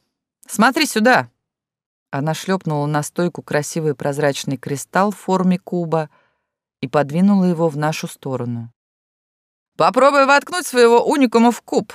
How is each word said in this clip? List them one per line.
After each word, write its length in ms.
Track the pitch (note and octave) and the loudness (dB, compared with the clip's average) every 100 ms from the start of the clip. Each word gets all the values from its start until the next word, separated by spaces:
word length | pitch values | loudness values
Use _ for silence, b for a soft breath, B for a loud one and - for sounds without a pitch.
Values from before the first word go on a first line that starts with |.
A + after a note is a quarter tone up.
| _ _ _ _ - | _ _ _ _ -8
смотри 380 | - A#3+ E4 | 0 2 2
сюда!» 440 | D4 A3 A#3+ F#3+ A#2+ _ _ _ _ _ _ _ _ | -2 2 4 2 0 _ _ _ _ _ _ _ _
Она 220 | D#3 D#3 | -6 -4
шлепнула 520 | D#3 - F#3+ D#3+ D3 | -4 -4 -4 -2 -4
на 160 | D3 D3+ | -2 -4
стойку 400 | - - F3 - | -4 -4 -4 -4
красивый 540 | - D3 - E3+ D#3 | -4 -4 -4 -4 -4
прозрачный 640 | C3+ D3 C#3 D3 C3+ - C3 | -4 -4 -2 -2 -2 -6 -8
кристалл 540 | C#3 C#3 - F#3 G#3 | -6 -10 -4 -2 0
в 60 | F#3+ | -2
форме 400 | - F#3+ F#3 F3+ | -2 0 0 -2
куба 520 | - F3+ E3 D#3+ D3+ _ _ _ _ _ _ _ | -4 -6 -2 -4 -4 _ _ _ _ _ _ _
и 60 | B2+ | -2
подвинула 580 | D3+ C#3 E3 G3 G3 | -2 0 2 2 4
его 240 | F3+ E3 E3 | 2 0 -2
в 80 | C#3+ | -2
нашу 300 | D3+ D3+ E3+ | -4 -4 -10
сторону. 640 | - C#3 B2+ A#2+ A#2 A#2 _ _ _ _ _ _ _ _ _ _ - | -12 -8 -6 -6 -8 -12 _ _ _ _ _ _ _ _ _ _ -2
«Попробуй 480 | E3+ B3 C#4 C#4+ | 0 4 4 4
воткнуть 400 | C4+ C#4+ - F4+ | 4 2 0 -8
своего 400 | - B3 A#3 A#3 | -2 4 6 6
уникума 460 | - D4 B3+ A#3 A#3 | 2 2 2 4 2
в 100 | A3+ | 2
куб», 320 | - C4+ - | -4 -4 -4